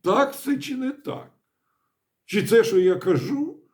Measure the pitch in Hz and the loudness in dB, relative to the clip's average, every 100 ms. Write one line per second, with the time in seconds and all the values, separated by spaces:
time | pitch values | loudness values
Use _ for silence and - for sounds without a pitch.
0 | 175 214 277 - 269 269 - 254 262 285 | 0 2 2 -2 -4 -4 -4 -6 -6 -8
1 | - - - _ _ _ _ _ _ _ | -10 -12 -14 _ _ _ _ _ _ _
2 | _ _ - 208 - 226 226 196 180 180 | _ _ -6 -2 4 4 4 4 2 2
3 | 180 147 - 277 311 - _ | 0 0 0 -4 -6 -10 _